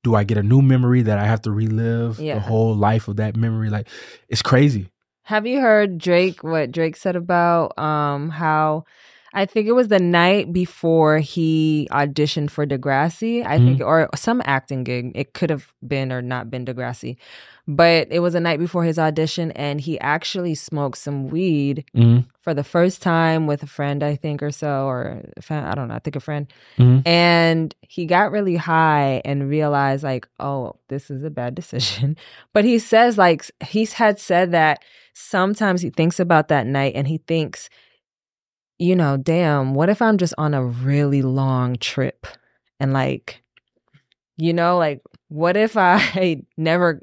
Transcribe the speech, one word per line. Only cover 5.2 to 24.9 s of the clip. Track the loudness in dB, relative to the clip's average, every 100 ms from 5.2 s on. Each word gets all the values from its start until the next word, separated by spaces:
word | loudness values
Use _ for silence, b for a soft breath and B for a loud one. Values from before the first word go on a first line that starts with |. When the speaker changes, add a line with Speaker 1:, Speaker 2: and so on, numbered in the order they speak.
Speaker 2:
Have | -4 -4 0
you | 0
heard | 4 4 2 -2
Drake, | 2 2 2 -2
what | -4 -2 -2
Drake | -2 -2 -2
said | -4
about, | -4 0 2 4 2 0 -4
um, | -4 -2 -2 -4 -6
how, | -4 0 2 0 -2 -8 b b b b
I | -6 -2
think | -2 2
it |
was | 2 4
the | 2
night | 4 4 4 2 0
before | -4 -4 -4 0 4 4 2
he | 0 -2 0 2 2 0 -2
auditioned | -2 -2 0 -2 -2 -6
for | -4 -4
Degrassi, | -4 -2 0 0 -2 -4 -4 0
I | 4
Speaker 1:
Mm-hmm. | 4
Speaker 2:
think, | 4
or | 2 2 2 -2
some | -4 -2
acting | -2 -4 -4 -8
gig. | -6 -6 -6
It | -8 -10
could | -4 -4
have | -4 -8 _ -8
been | -6 -4
or | -6
not | -6 -8 -8
been | -10
Degrassi. | -10 -8 -10 -10 -12 -14 B B B B -6
But | 4 6 4 2
it | 0
was | 0
a | 0
night | -2 -2
before | -2 -2
his | -2 0
audition, | -2 0 -4 -4 -6
and | -6 -6 -6
he | -6 -6
actually | -4 -4 -4 -6 -6 -6
smoked | -6 -6 -6 -6
some | -8 -8 -6
weed | -2 0 0 -2 -4 -4
Speaker 1:
Mm-hmm. | 4 6 6 0 _
Speaker 2:
for | -6
the | -6
first | -2 0 0 0
time | -2 2 2 0 -2
with | -4
a | -8
friend, | -6 -6 -2
I | -4 -4
think, | -6 -6
or | -8
so, | -6 -6 -4
or | -4